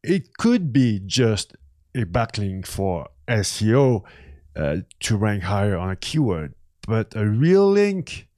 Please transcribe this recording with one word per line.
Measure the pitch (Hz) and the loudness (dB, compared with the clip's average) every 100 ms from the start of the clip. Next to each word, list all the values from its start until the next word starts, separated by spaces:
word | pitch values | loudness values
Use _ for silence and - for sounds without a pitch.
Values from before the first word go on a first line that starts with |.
It | - 185 - - | 0 -2 -2 -2
could | 233 240 165 | 2 2 2
be | 123 123 104 95 | 2 2 0 -2
just | 123 117 104 - - - _ _ | 2 2 2 -6 -18 -20 _ _
a | 131 | -6
backlink | 92 104 113 - 101 95 92 | -2 -2 -2 -4 -6 -6 -10
for | - 98 87 - _ - | -4 -2 -2 -8 _ -2
S | 113 95 - | -2 -2 -2
E | 107 123 | 2 4
O, | 135 110 - - - - _ - | 4 2 -4 -20 -20 -20 _ -6
uh, | 73 82 - - | -4 -4 -8 -12
to | - 107 | -4 0
rank | 107 104 | 0 -2
higher | 90 101 104 92 | -2 0 0 -2
on | 92 | -4
a | 95 | -6
keyword, | - 156 127 85 73 - _ _ - | -4 0 0 -2 -6 -12 _ _ -4
but | 110 107 113 | -2 -2 -2
a | 107 | 0
real | 107 160 190 196 | 2 4 6 4
link | 202 202 190 - - - | 4 2 -2 -8 -14 -16